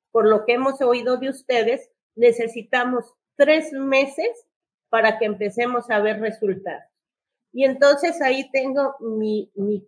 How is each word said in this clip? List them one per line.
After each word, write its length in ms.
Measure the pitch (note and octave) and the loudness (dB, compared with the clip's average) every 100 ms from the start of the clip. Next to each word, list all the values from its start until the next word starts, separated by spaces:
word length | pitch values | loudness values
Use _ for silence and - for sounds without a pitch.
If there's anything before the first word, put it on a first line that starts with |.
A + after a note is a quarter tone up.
| _ | _
por 140 | A3+ G#3+ | 2 4
lo 180 | G#3 A3+ | 4 2
que 80 | |
hemos 260 | A#3+ C4+ C4+ | 0 0 0
oído 380 | B3 B3 A#3 B3 | 0 0 0 -2
de 100 | C4+ | -4
ustedes, 640 | C4 - A#3+ A3 C4 - _ _ | -8 -2 0 0 -2 -6 _ _
necesitamos 1000 | A3 A#3+ A#3 A3+ A#3 - B3+ B3 B3 - _ _ - | 2 4 4 -4 -8 -4 -2 0 -4 -6 _ _ 2
tres 360 | C#4+ D#4 D#4 | 4 4 0
meses 760 | C4+ C4+ C4+ C#4 D#4+ A4+ - _ _ _ _ - | -6 0 0 0 -2 -6 -6 _ _ _ _ -4
para 300 | A3+ A3 A3 | 2 2 0
que 80 | G#3+ | -4
empecemos 640 | G3 G#3 A#3 B3 A#3+ A#3 | -2 -6 -2 -2 -2 -2
a 100 | G#3 | 0
ver 200 | G#3+ G#3 | 0 -2
resultados. 640 | A3 A3 G3+ F3+ F3 C#3+ - _ _ _ _ _ _ | -6 -4 -4 -4 -8 -12 -16 _ _ _ _ _ _
Y 120 | B3 | 0
entonces 580 | C4+ C4+ C#4+ C#4+ E4+ E4+ | 0 4 4 4 0 0
ahí 280 | C4+ C4+ C#4 | -2 -2 -2
tengo 440 | C4+ C4 C#4 C4+ - | -4 -2 -2 -2 -4
mi, 520 | A3+ A3 G#3+ G#3+ - | -6 -4 -2 -2 -6
mi, 320 | G3+ G3+ G3+ | -4 -2 -4